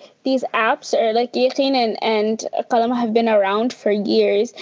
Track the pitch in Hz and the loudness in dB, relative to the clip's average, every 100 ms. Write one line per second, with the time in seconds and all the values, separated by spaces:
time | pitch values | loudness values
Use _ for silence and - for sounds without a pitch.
0 | - _ 262 262 240 226 220 294 - 262 | -20 _ -2 -2 0 0 0 -2 -2 0
1 | 226 220 240 - 254 277 277 269 226 - | 0 0 -2 0 0 0 0 2 0 -2
2 | 226 214 214 220 - - - 240 233 247 | -2 0 0 -2 -4 -6 -2 0 0 0
3 | 233 220 233 214 196 202 247 - 214 208 | 0 0 2 2 2 0 -2 -2 -2 0
4 | 208 220 202 202 240 - | 0 2 2 2 -2 -6